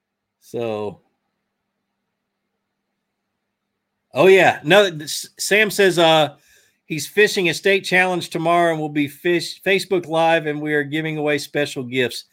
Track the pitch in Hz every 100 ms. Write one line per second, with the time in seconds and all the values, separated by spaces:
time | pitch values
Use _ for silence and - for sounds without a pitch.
0 | _ _ _ _ _ 123 117 107 104 87
1 | _ _ _ _ _ _ _ _ _ _
2 | _ _ _ _ _ _ _ _ _ _
3 | _ _ _ _ _ _ _ _ _ _
4 | _ 127 170 190 156 - 143 190 196 156
5 | 151 - - - - 202 214 - 196 165
6 | 165 160 143 - _ _ _ _ - 160
7 | 139 - 208 202 175 151 202 196 190 185
8 | 185 180 - 170 165 170 170 160 151 147
9 | 143 143 175 175 156 - - 196 190 190
10 | 160 160 165 165 151 147 151 151 139 151
11 | 160 151 147 147 - 147 143 139 123 127
12 | 123 - -